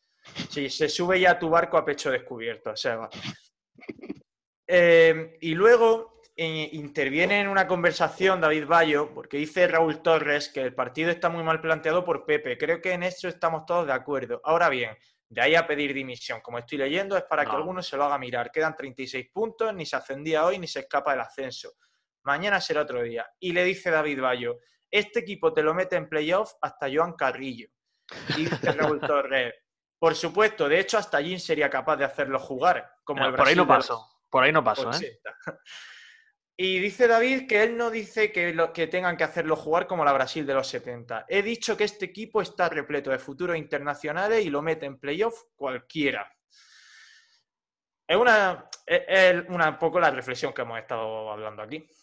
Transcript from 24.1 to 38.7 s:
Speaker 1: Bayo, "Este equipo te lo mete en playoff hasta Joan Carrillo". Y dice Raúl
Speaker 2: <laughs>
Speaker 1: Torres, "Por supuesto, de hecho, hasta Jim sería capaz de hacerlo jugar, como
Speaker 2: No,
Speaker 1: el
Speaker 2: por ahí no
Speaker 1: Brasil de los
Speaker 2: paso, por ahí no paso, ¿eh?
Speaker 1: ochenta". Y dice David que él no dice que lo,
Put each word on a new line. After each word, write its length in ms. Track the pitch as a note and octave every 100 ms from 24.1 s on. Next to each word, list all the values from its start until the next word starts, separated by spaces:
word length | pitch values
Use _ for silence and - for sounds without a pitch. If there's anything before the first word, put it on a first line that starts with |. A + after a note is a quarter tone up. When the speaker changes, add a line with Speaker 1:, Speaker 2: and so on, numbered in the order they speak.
| C#3
Speaker 1:
Bayo, 380 | B2+ B2 A#2+ A#2+ _ _ _
"Este 300 | G#3 G#3 A#3+
equipo 320 | F#3+ F#3 E3
te 100 | D#3
lo 120 | D3+
mete 220 | E3+ F#3 F3
en 120 | D#3
playoff 440 | D#3 D3+ F#3 F3+ -
hasta 280 | C#3+ - C#3
Joan 220 | C#3 F3
Carrillo". 540 | E3 C3+ B2 C3+ A#2 A2 _ _ _ - - - C#3+
Y 80 |
dice 280 | D#3+ D#3 E3+
Raúl 280 | D3+ D3+ D3
Speaker 2:
<laughs> 140 | D3
Speaker 1:
Torres, 400 | C#3+ C3+ C3+ A#2+ - _ _ _ -
"Por 160 | E3
supuesto, 540 | D#3 E3+ G3 G#3+ G#3+ C#3+
de 120 | E3
hecho, 180 | F#3+ A3
hasta 240 | - C#3+
Jim 160 | D#3 F#3
sería 300 | - D3 C#3+
capaz 260 | C3+ C#3+ D3
de 80 |
hacerlo 340 | C3+ - C#3 C3
jugar, 500 | - C3 E3+ C#3+ - _
como 160 | - C#3
Speaker 2:
No, 80 | C3+
Speaker 1:
el 60 |
Speaker 2:
por 120 | B2+ C3+
ahí 60 |
no 120 | E3+ E3+
Speaker 1:
Brasil 220 | B2 -
de 80 | A#2
los 20 |
Speaker 2:
paso, 220 | - _ _
por 120 | C3
ahí 100 | C3
no 120 | D#3
paso, 180 | A#2+ G#2+
¿eh? 20 | A#2+
Speaker 1:
ochenta". 720 | D3 C#3 - G#2 - - - - - - - - - _ _ _ -
Y 160 | F#3+ F#3
dice 300 | G3+ G3 A#3+
David 380 | A3+ B3 C4 C4
que 140 | G#3
él 160 | A3+ A#3
no 120 | A#3
dice 400 | A3+ G3+ A3 G#3
que 200 | F#3+ F3
lo, 180 | E3 E3